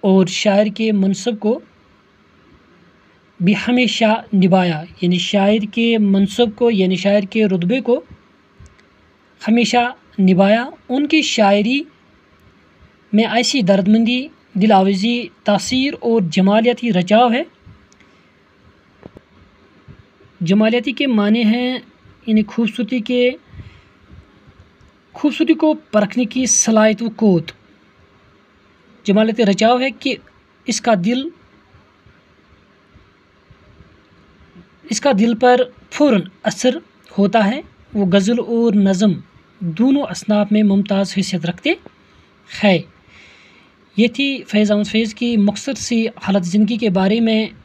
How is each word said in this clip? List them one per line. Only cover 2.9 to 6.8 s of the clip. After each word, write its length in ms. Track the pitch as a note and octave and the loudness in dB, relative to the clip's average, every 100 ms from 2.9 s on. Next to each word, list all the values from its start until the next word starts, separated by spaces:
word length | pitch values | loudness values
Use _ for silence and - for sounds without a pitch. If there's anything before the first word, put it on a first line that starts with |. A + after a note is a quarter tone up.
| _ _ _ _ _ | _ _ _ _ _
भी 140 | F3 G3+ | 0 0
हमेशा 560 | - B3 B3 - A3+ A3+ - | 0 0 0 0 0 0 -2
निभाया। 520 | G3 F#3 F#3 F3+ D#3 E3 - | 2 4 4 0 -4 -8 -6
यानी 140 | F3+ F3+ | -2 -2
शायर 460 | F3 G3+ G3 A3 G#3 | -2 0 2 0 -2
के 300 | A#3 A#3 A3+ | -2 0 2
मनसब 560 | G#3 G3 G3 - A#3+ - | 2 2 0 0 -2 0
को 140 | A#3+ | 0
यानी 260 | G#3+ | 2